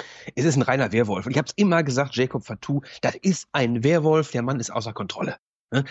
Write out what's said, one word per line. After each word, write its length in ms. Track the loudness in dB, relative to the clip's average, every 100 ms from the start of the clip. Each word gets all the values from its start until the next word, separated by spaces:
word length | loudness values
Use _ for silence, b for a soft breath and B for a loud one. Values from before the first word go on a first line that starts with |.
| B B B 0
Es 100 | 2
ist 100 | 2
ein 60 |
reiner 300 | 2 2 2
Werwolf. 340 | 2 0 -2 -2
Und 60 |
ich 60 | -2
hab's 160 | -2 2
immer 280 | 4 4
gesagt, 320 | 2 0 -2 0
Jacob 300 | -2 -2 -8
Fatu, 360 | -10 -4 -4 B B
das 140 | -4 0
ist 320 | 0 0 -2
ein 320 | 0 0 2
Werwolf, 480 | 4 4 4 2 2
der 120 | -2
Mann 160 | -2 -4
ist 100 | -4
außer 240 | -6 -6
Kontrolle. 440 | -8 -10 -6 -8 -8 _ _ _
Ne? 120 | -2 -2